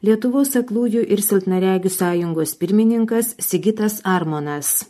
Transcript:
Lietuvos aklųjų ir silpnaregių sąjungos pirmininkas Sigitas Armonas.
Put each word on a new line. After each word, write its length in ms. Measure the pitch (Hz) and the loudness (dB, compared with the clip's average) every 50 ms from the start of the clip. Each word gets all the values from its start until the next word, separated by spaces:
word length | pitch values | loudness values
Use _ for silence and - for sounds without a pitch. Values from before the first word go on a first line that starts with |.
Lietuvos 560 | - 202 220 220 226 254 240 277 277 277 - | 4 2 2 2 2 0 2 2 0 2 0
aklųjų 480 | 247 233 247 208 226 240 240 208 233 226 | -2 -2 0 -2 -2 0 0 0 0 0
ir 160 | - - 202 | 2 0 0
silpnaregių 720 | 202 - 208 196 190 190 185 185 185 190 190 185 185 190 185 | 0 2 0 0 0 0 0 0 2 2 0 2 0 -2 -2
sąjungos 640 | - 185 175 175 175 175 170 165 160 160 151 - | 0 -2 0 0 0 -2 -2 -2 -2 -2 -4 -4
pirmininkas 760 | _ 175 175 196 214 220 226 233 233 226 220 226 226 233 226 - | _ -4 0 2 4 4 4 2 2 0 0 0 0 -2 -2 -6
Sigitas 640 | - 180 - - 180 151 202 208 214 214 214 208 - - 190 | -8 -8 -4 -4 0 0 0 0 2 0 -2 -2 -4 -2 0
Armonas. 800 | 185 180 165 160 156 151 147 147 147 147 - - - - - | 0 0 0 -2 -4 -4 -4 -6 -6 -6 -4 -2 -2 -4 -4